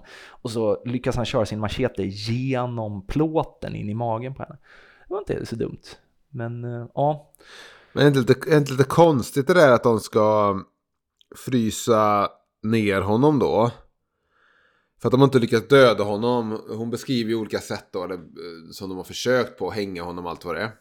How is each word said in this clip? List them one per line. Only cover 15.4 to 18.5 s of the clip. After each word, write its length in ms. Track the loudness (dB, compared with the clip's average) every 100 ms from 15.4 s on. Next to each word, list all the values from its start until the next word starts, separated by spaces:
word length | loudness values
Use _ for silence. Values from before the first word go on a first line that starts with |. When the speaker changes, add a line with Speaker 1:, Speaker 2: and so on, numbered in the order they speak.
| 2 0 4
Speaker 2:
döda 360 | 6 6 4
honom. 560 | 0 -2 -2 -2 -4 -8 -10
Hon 220 | -10 -8
beskriver 400 | -8 -4 -2 -2
ju 60 | -4
olika 220 | -4 -6
sätt 280 | -6 -10 -10
då, 120 | -8
eller, 100 | -8
eh, 60 | -10 -12 -16 -16